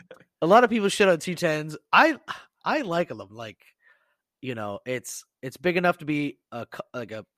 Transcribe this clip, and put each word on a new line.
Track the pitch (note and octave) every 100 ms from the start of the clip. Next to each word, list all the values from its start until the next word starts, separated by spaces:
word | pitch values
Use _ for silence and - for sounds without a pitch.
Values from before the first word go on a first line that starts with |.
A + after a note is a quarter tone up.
| - - _ -
a | D#3+
lot | A3
of | A#3+
people | A#3 G3
shit | - G3
on | E3
two | F#3 E3
tens. | E3+ D#3 D#3 D3+ -
I, | F3+ D#4 C4+ - - - _
I | F3+ D4
like | G#3+ E3+ F3
them. | A2 G2+
Like, | A2 A2 F#2 _ _ _ _ _ _ _ _
you | B2+
know, | A2+ G#2 G2+ B2+
it's, | B2+ - - _ _
it's | C3 -
big | F3 F3
enough | F3+ F3
to | D3+
be | D3 C#3+ - _
a | A#2+ A2
cu-, | - -
like, | B2 A2
a, | A2 -